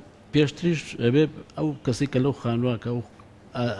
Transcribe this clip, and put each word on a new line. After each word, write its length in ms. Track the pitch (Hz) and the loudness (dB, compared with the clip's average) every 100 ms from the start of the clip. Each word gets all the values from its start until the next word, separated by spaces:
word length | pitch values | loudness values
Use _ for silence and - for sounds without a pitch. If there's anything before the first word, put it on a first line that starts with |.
| - - - | -12 -20 0
پێشتریش 480 | 147 143 - 175 156 - - | 2 2 2 -2 -2 -4 0
ئەبێ 200 | 117 139 156 - - - | 2 4 2 -2 -14 -6
ئەو 100 | 156 135 135 | -4 -2 -2
کەسی 220 | 117 139 | 0 0
کە 60 | 127 127 | 2 2
لەو 80 | - | 0
خانووە 320 | 120 117 123 113 | -2 0 0 -2
کە 60 | 120 | -4
ئەو 80 | 123 107 - - - - 127 | -6 -8 -16 -20 -20 -10 -4
ئا-، 180 | 120 | -4